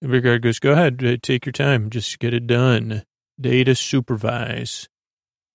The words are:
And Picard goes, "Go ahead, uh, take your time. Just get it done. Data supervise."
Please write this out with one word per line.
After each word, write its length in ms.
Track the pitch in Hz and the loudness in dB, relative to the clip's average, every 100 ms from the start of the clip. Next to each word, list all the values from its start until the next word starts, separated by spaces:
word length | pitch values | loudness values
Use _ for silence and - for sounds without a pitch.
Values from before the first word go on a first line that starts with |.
And 100 | 139 | -2
Picard 300 | 123 123 120 | 2 2 2
goes, 180 | 117 113 | 0 0
"Go 140 | 139 | 2
ahead, 300 | 147 165 127 | 4 2 0
uh, 120 | 123 120 | -2 -2
take 240 | - 127 135 | -2 -2 -2
your 80 | |
time. 360 | 123 139 127 107 | -2 0 2 0
Just 300 | 113 - - | -6 -8 -6
get 140 | 120 | -2
it 140 | 120 117 | -2 0
done. 560 | 120 127 113 113 107 - _ _ - | 2 4 2 0 -6 -10 _ _ -6
Data 360 | 127 127 127 127 | 0 2 4 2
supervise." 1120 | - 135 120 113 107 117 117 117 117 - - _ _ _ _ _ _ | 0 -2 -2 -4 -4 -4 -6 -8 -8 -12 -16 _ _ _ _ _ _